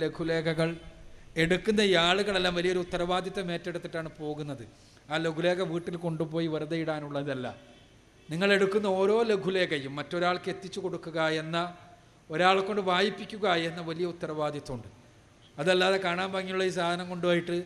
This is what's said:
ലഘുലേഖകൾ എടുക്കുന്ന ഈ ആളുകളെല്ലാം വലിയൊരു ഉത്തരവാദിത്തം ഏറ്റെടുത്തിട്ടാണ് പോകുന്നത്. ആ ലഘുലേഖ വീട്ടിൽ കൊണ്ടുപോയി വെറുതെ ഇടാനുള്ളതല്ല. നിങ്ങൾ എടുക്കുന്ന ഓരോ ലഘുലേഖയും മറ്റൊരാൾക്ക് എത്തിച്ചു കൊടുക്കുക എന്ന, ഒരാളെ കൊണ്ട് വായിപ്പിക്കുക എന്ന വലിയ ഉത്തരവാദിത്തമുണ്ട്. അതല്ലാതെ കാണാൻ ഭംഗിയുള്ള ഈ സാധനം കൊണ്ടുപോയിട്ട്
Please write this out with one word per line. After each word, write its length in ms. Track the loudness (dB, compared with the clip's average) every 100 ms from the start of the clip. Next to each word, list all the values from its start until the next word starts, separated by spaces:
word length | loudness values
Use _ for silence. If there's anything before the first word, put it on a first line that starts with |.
ലഘുലേഖകൾ 680 | -2 -2 -2 0 0 0 0 -2 -12 -18 -20 -20 -8 0
എടുക്കുന്ന 380 | 2 2 2 4 6
ഈ 20 | 6 6
ആളുകളെല്ലാം 460 | 4 2 2 0 0
വലിയൊരു 220 | 0 0 -2
ഉത്തരവാദിത്തം 640 | -2 0 0 -2 -6 -4 -4
ഏറ്റെടുത്തിട്ടാണ് 540 | -6 -8 -8 -8 -8 -8
പോകുന്നത്. 440 | -8 -6 -8 -10 -12 -20 -20 -20 -4
ആ 60 | -2 0
ലഘുലേഖ 340 | 2 2 2 0
വീട്ടിൽ 220 | -2 -4 -4 -4
കൊണ്ടുപോയി 420 | -2 -2 0 -2
വെറുതെ 240 | -2 -2 -2
ഇടാനുള്ളതല്ല. 640 | -2 -4 -4 -4 -4 -4 -6 -10 -18 -20 -20 -20 -20 -20 -8
നിങ്ങൾ 180 | 0 4 4
എടുക്കുന്ന 300 | 4 2 2 4
ഓരോ 180 | 4 4 4
ലഘുലേഖയും 640 | 2 2 0 0 0 -4 -8
മറ്റൊരാൾക്ക് 500 | -6 0 0 0 -4
എത്തിച്ചു 260 | -8 -8 -6 -6
കൊടുക്കുക 340 | -6 -6 0 0 0
എന്ന, 160 | -2 -2 -4 -8 -20 -20 -20 -20 -6
ഒരാളെ 280 | 2 4 4 2
കൊണ്ട് 140 | 0 2
വായിപ്പിക്കുക 560 | 2 2 0 -10 -2 2 2 0
എന്ന 120 | -4 -6
വലിയ 160 | -4 -4
ഉത്തരവാദിത്തമുണ്ട്. 760 | -4 -6 -2 -2 -4 -8 -10 -10 -20 -20 -20 -20 _ -18 -2
അതല്ലാതെ 360 | 2 4 4 2 0
കാണാൻ 220 | -2 -2
ഭംഗിയുള്ള 300 | -4 -2 0 0
ഈ 40 | 0
സാധനം 280 | 0 -2 -4
കൊണ്ടുപോയിട്ട് 420 | -2 2 2 2 -4